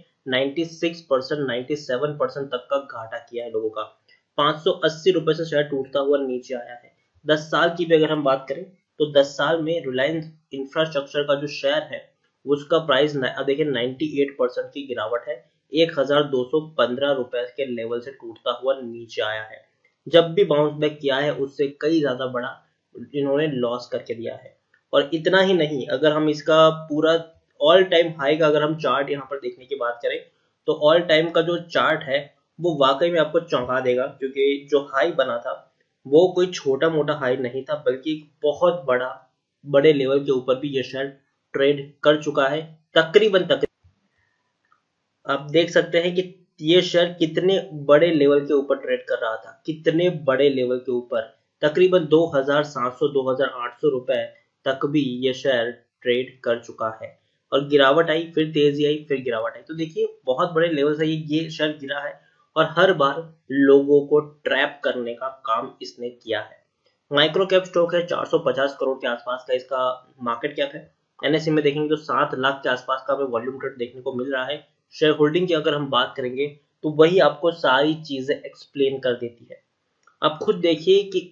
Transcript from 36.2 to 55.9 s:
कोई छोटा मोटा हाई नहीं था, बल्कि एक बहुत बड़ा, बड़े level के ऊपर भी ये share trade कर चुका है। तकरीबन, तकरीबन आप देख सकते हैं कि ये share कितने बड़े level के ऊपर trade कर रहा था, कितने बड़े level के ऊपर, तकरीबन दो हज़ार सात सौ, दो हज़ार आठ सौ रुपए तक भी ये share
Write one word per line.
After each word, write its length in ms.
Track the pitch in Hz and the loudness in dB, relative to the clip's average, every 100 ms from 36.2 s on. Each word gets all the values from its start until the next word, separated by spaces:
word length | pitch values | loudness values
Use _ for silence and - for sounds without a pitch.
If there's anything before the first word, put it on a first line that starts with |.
| 180 | 4
कोई 180 | 180 185 | 2 -2
छोटा 400 | 180 139 135 160 | -2 -2 0 0
मोटा 240 | 156 147 147 | 0 -2 -2
हाई 220 | 131 131 | -2 -2
नहीं 260 | 120 131 | -4 -6
था, 120 | 135 151 | -6 -4
बल्कि 340 | 127 131 156 | -2 -2 -6
एक 140 | 156 - _ | -8 -10 _
बहुत 400 | 147 143 175 175 127 | -2 2 2 2 0
बड़ा, 220 | 123 127 - _ _ _ _ 143 | -2 -2 -10 _ _ _ _ 0
बड़े 280 | 139 151 | 4 6
level 260 | 143 131 139 | 4 2 0
के 120 | 139 | 2
ऊपर 240 | 131 127 131 | 0 0 -2
भी 140 | 147 | -2
ये 140 | 135 | -4
share 240 | 123 135 139 - _ _ _ | -6 -8 -8 -10 _ _ _
trade 380 | 135 139 143 139 _ | 0 2 2 -6 _
कर 200 | 196 156 | 2 2
चुका 260 | 156 147 135 | 0 0 0
है। 140 | 151 160 - _ 165 | -2 -8 -18 _ 0
तकरीबन, 500 | 160 208 220 190 180 | 4 4 6 4 2
तकरीबन 240 | - - _ _ _ _ _ _ _ _ _ _ _ _ _ _ _ - | 0 -2 _ _ _ _ _ _ _ _ _ _ _ _ _ _ _ -6
आप 220 | 139 147 | -6 0
देख 180 | 160 170 | 2 4
सकते 320 | 175 - 170 | 2 2 0
हैं 120 | 175 180 | 0 -2
कि 80 | 180 - _ - | -4 -10 _ -4
ये 180 | 156 180 | 4 4
share 320 | 175 170 175 175 | 4 2 0 0
कितने 440 | 156 160 180 190 - 151 143 | -2 0 0 0 -2 -4 4
बड़े 260 | 147 170 | 6 6
level 260 | 156 139 143 | 4 4 4
के 120 | 143 | 2
ऊपर 240 | 147 139 135 | 0 0 -2
trade 280 | 131 123 - | -2 -6 -4
कर 120 | 123 | -4
रहा 180 | 117 110 | -4 -6
था, 240 | 104 - - | -10 -12 -10
कितने 440 | 156 165 156 180 160 135 | -2 0 2 0 0 0
बड़े 240 | 131 143 | 2 2
level 280 | 131 123 127 | 2 -2 -2
के 120 | 131 | -4
ऊपर, 420 | 120 - 117 - _ _ _ | -6 -4 -6 -6 _ _ _
तकरीबन 440 | 151 165 180 180 151 | -2 4 4 4 4
दो 180 | 156 165 | 2 4
हज़ार 320 | 143 135 143 143 | 0 0 0 -2
सात 280 | 127 123 | -4 -6
सौ, 140 | - 147 | -2 -2
दो 200 | 135 131 | 0 -2
हज़ार 180 | 131 131 123 | -2 -2 -4
आठ 240 | 120 - | -10 -4
सौ 80 | 151 | -2
रुपए 340 | 131 127 123 117 - _ _ 135 | -2 -2 -4 -6 -14 _ _ -6
तक 200 | 131 143 | -4 -2
भी 140 | 147 127 123 | -2 -2 -2
ये 120 | 131 | -4
share 360 | 127 143 123 117 120 _ | -2 -2 0 -2 -8 _